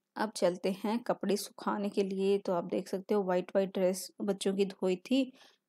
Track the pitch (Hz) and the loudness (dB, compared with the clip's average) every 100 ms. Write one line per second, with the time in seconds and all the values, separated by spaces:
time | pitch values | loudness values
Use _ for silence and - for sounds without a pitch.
0 | _ - 214 - 180 185 185 190 208 233 | _ -4 -4 2 0 2 -2 -2 -2 -2
1 | - 175 - 202 - - - 208 202 202 | -2 -2 0 -2 -2 -8 -4 -2 -2 0
2 | 196 190 196 202 196 180 185 - 185 190 | 0 2 2 2 2 -2 0 -4 -4 -6
3 | 190 208 185 180 180 196 190 196 185 185 | 0 0 2 0 2 0 0 2 0 0
4 | - - 208 196 196 190 190 190 185 185 | -6 -6 -2 0 0 2 0 0 0 0
5 | - 254 262 - - _ | 0 0 0 -4 -20 _